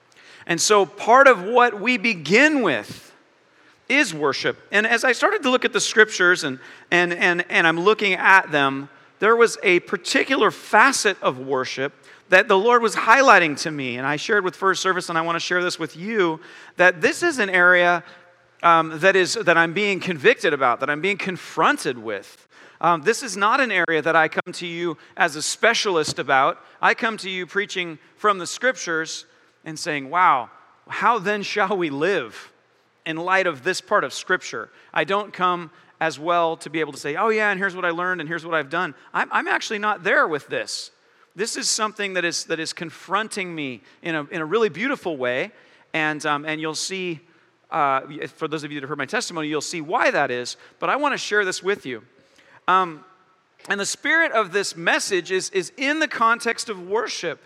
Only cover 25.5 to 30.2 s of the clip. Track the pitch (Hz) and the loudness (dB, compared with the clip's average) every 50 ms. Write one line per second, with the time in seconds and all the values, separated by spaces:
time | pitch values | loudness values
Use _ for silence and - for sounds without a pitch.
25.5 | - - - 220 226 - - 214 180 160 151 - - - 151 135 139 131 139 160 | -4 0 2 2 2 2 0 0 0 0 -2 -2 -4 -6 -2 2 2 4 4 2
26.5 | 175 - - - - - - 190 226 - 240 226 220 180 170 190 190 185 180 147 | 0 -4 -10 -20 -8 -2 0 0 0 0 -2 -4 -4 -6 -8 -8 -8 -8 -8 -6
27.5 | - 196 202 - - 190 175 170 156 143 _ _ _ _ - 214 202 190 170 - | -6 -6 -6 -4 -6 -8 -8 -8 -10 -16 _ _ _ _ 0 0 0 0 -4 -8
28.5 | - - 247 254 254 254 - 180 165 160 160 156 - - - _ _ _ _ _ | -6 -2 -2 -2 -2 -2 -4 -4 -4 -4 -4 -6 -8 -12 -14 _ _ _ _ _
29.5 | _ _ - 160 156 147 - 170 151 143 135 131 156 175 | _ _ -16 -14 -14 -10 -6 -6 -6 -6 -6 -2 0 4